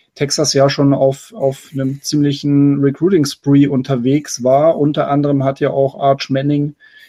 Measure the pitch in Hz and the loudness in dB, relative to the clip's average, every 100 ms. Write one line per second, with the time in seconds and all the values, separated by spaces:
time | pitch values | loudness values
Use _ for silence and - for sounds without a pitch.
0 | _ - 143 - 143 139 139 139 139 139 | _ -6 -4 -2 0 2 2 2 2 2
1 | 135 139 - 233 139 135 - 139 135 139 | 0 -2 -8 -6 -4 -4 -8 -6 -6 -6
2 | - 151 143 139 143 143 143 143 139 - | -4 -2 0 -2 0 2 2 2 0 0
3 | 175 185 143 - 143 139 143 135 123 131 | 0 2 0 -4 2 4 4 0 -2 -2
4 | 120 147 - - 123 135 160 147 147 147 | 0 -2 -2 -4 0 2 2 2 0 0
5 | - 143 143 139 131 139 143 139 139 - | -2 0 0 0 0 -2 -2 0 -2 0
6 | 139 139 - 135 143 147 147 - _ _ | 0 0 -2 -4 0 -2 -2 -8 _ _